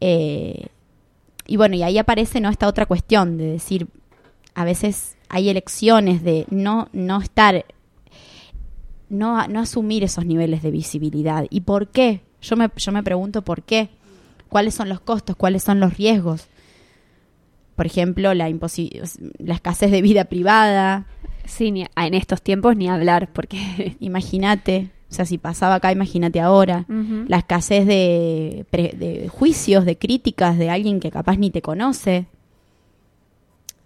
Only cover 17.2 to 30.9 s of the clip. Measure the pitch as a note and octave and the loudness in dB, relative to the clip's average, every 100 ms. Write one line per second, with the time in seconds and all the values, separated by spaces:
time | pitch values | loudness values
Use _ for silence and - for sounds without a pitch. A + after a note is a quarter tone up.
17.2 | _ _ _ _ _ - E3+ F#3 F3 F#3 | _ _ _ _ _ -6 -4 -2 -2 0
18.2 | G3 F3+ E3 E3 E3 - E3 - E3+ - | 0 0 -2 -4 -6 -6 -8 -8 -14 -14
19.2 | E2 - - F3 F3 F3 G3+ G3 G3+ G3+ | -18 -12 -6 -6 -4 0 2 4 6 6
20.2 | F3+ F3+ F3+ A3 G#3+ G3 F#3+ G3 F#3+ - | 4 2 4 6 6 4 2 0 -6 -14
21.2 | - - - - A3 G3 F3 - E3 F#3 | -14 -12 -10 -4 -2 -2 -4 -4 0 0
22.2 | - F#3 - G3 A#3 A3 F3+ F3+ F3 F3 | 0 -4 0 2 4 2 2 0 4 2
23.2 | F3+ - D#3 F#3+ G3 F3+ F#3+ - F#3+ F#3 | 2 -8 -8 -8 -10 -6 -8 -8 -6 -4
24.2 | F#3 F#3+ G3 G3+ - F#3+ F#3+ - - - | -4 -2 2 0 0 -2 -2 -12 -14 -6
25.2 | F3 F3 D#3+ E3 F#3 F#3 F#3 F#3+ F#3+ F3+ | -4 -4 -6 -2 2 2 2 0 0 0
26.2 | E3+ E3 E3+ G3 F#3+ F3+ F3 A3 G#3+ G#3+ | 0 2 4 6 6 2 -2 -6 -4 -6
27.2 | B3 F3 - F3 - G3+ G3 G3 F3+ E3+ | 0 0 2 -2 2 2 4 4 4 2
28.2 | E3 D#3+ D#3 - - F3 E3+ - E3+ - | 0 -2 -4 -8 -6 -2 -2 -4 -8 -8
29.2 | F3+ - C#4+ D4+ - G3 F3+ E3 G3 B3 | -8 0 2 2 4 4 4 0 0 0
30.2 | A#3+ - F3+ E3+ E3 F3+ G#3 | -2 0 2 2 0 0 -2